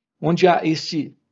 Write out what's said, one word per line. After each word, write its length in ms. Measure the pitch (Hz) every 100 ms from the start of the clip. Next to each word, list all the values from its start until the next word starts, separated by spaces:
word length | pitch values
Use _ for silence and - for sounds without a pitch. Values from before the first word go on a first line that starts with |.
| _ _
onde 280 | 156 175 180
há 160 | 170
este 520 | 160 156 - 160 135 - _